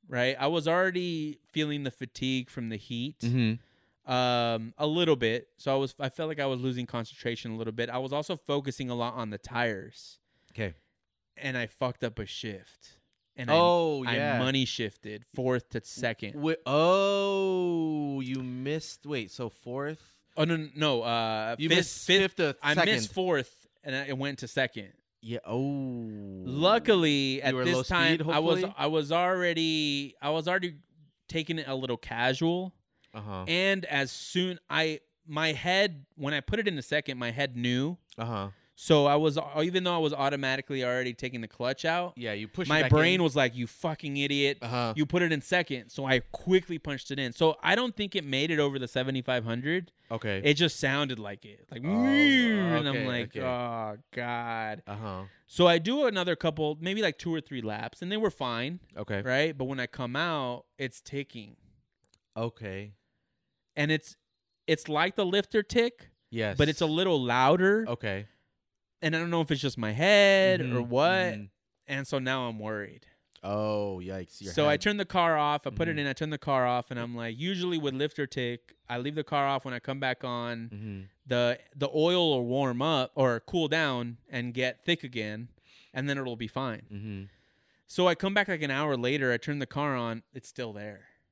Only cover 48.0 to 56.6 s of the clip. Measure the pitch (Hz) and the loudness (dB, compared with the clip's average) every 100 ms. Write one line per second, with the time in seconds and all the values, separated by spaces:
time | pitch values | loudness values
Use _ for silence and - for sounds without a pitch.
48 | 202 196 143 135 156 156 143 135 123 131 | -4 -4 -2 -2 2 2 2 0 -4 -2
49 | 131 131 120 127 113 117 139 175 170 _ | -2 -2 0 -2 -2 -4 -2 -4 -4 _
50 | _ 113 110 98 147 147 175 - 135 139 | _ -6 -2 2 2 4 2 0 -2 0
51 | 143 117 104 101 107 104 _ 120 143 214 | -2 -6 -10 -14 -18 -20 _ -8 -2 2
52 | 262 285 294 269 240 214 180 165 143 127 | 4 6 6 6 4 2 2 2 0 -2
53 | 110 123 120 - 127 123 120 117 107 104 | -2 -2 -4 -6 -4 -4 -4 -6 -8 -10
54 | _ - 120 117 120 113 110 107 - 104 | _ -8 -6 -4 -4 -6 -6 -8 -10 -8
55 | 110 92 95 _ _ - 175 170 165 277 | -8 -8 -10 _ _ 4 6 6 2 0
56 | 262 196 180 151 165 156 | 0 0 -2 0 -2 -2